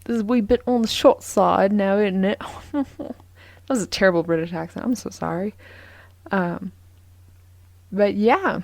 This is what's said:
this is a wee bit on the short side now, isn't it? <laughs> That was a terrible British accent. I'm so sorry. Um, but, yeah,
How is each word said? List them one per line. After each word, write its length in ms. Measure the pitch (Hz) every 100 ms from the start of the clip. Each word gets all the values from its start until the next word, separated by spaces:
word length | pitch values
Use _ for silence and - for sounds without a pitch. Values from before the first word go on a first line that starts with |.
| -
this 100 | 233
is 60 |
a 40 | 208
wee 160 | 247
bit 200 | 208 247 -
on 160 | 247
the 60 | 226
short 360 | - 285 -
side 480 | - - 180 180 190
now, 260 | 208 196 196
isn't 280 | 208 190 190
it? 160 | 214 -
<laughs> 680 | - - 294 269 - 294 - - - - - -
That 80 | 262
was 80 |
a 40 | 185
terrible 360 | - 196 170
British 280 | 170 165 170
accent. 340 | 170 165 - -
I'm 100 | 247
so 140 | -
sorry. 420 | - 165 165 202 - - - - - - - -
Um, 440 | - 175 - 190 - - - - - - - - - - - _
but, 260 | 190 202 196
yeah, 440 | 214 320 370 -